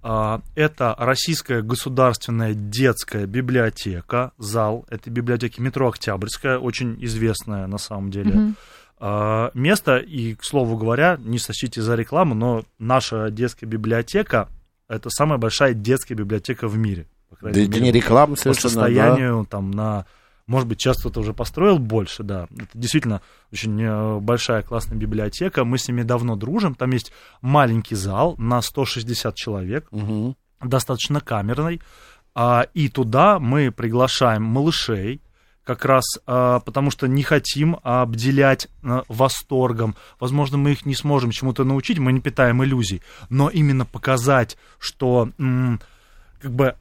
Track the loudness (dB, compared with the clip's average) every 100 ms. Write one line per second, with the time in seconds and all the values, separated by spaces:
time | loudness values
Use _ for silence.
0 | -4 -2 -2 -4 -8 0 0 2 -2 0
1 | 0 0 -2 -4 -2 -4 -2 -4 -4 2
2 | 2 2 -2 -2 0 -2 -4 2 2 2
3 | -4 -6 -4 -4 0 2 0 -2 -8 -8
4 | -4 -4 -4 _ -4 0 0 -2 -8 -14
5 | -6 -4 0 0 -2 -4 -4 0 0 0
6 | -6 -4 -6 -6 -4 -2 -2 -4 -6 -6
7 | -6 -2 0 -2 -6 -8 -6 -8 -8 -8
8 | -6 -2 2 4 2 -2 -12 -20 _ _
9 | -4 -2 0 0 -2 0 2 2 2 0
10 | 0 -6 -6 -6 -2 0 0 0 0 2
11 | 2 2 -2 -4 -4 -6 -6 -4 0 0
12 | 0 2 2 2 0 -2 -6 _ 0 0
13 | 0 -4 -4 -2 -4 -4 -8 -4 0 0
14 | 0 -2 0 0 -2 -10 _ _ _ -10
15 | -8 -2 0 2 0 0 0 0 0 0
16 | 0 -8 -4 -4 -4 -6 -4 -2 -2 -2
17 | -8 _ _ -14 -2 2 2 4 4 4
18 | 6 6 6 4 0 2 2 2 4 6
19 | 6 6 2 0 -2 -4 -4 -2 -2 -4
20 | -6 _ _ _ -4 -2 0 -2 0 0
21 | -2 -4 -4 -4 -6 2 6 6 4 -2
22 | -2 -8 -8 -8 -8 -12 -16 -6 0 0
23 | 0 -4 -6 _ _ -8 -4 -2 -2 -2
24 | -2 -4 0 -2 0 -2 -2 -6 -4 -4
25 | -2 -2 -4 -2 -4 0 0 0 -2 -4
26 | 0 0 0 -4 -2 0 -2 -2 -2 -2
27 | -4 -18 -20 _ 0 4 4 2 -2 -4
28 | -2 0 0 0 0 0 -2 -4 -4 -4
29 | -6 -4 -4 -6 -6 -6 -4 -6 -8 -8
30 | -4 -2 -4 -6 _ _ -2 -2 0 -4
31 | -2 -2 -2 -4 -2 -2 -2 -4 -12 -20
32 | -20 -20 _ -2 2 2 2 0 -2 0
33 | 0 4 6 4 2 2 2 0 -2 2
34 | 2 4 2 2 2 2 2 0 -2 -2
35 | -4 -8 _ _ _ _ -8 -4 4 2
36 | 2 -8 -2 2 2 2 0 -2 -2 0
37 | 0 0 2 0 0 0 0 0 -2 0
38 | 0 0 2 4 4 4 -2 -12 -4 -4
39 | -4 0 0 0 -4 0 2 0 -2 -4
40 | -14 _ -2 0 0 2 2 0 -2 -4
41 | 2 2 2 -2 -4 0 0 0 0 0
42 | 2 2 0 2 2 4 2 0 -2 -4
43 | -10 -20 -4 0 2 4 2 2 -2 -6
44 | -2 0 4 4 2 -4 _ _ -14 -4
45 | 2 2 2 -2 0 2 0 -2 -6 _
46 | _ -20 -20 -16 -8 0 0 0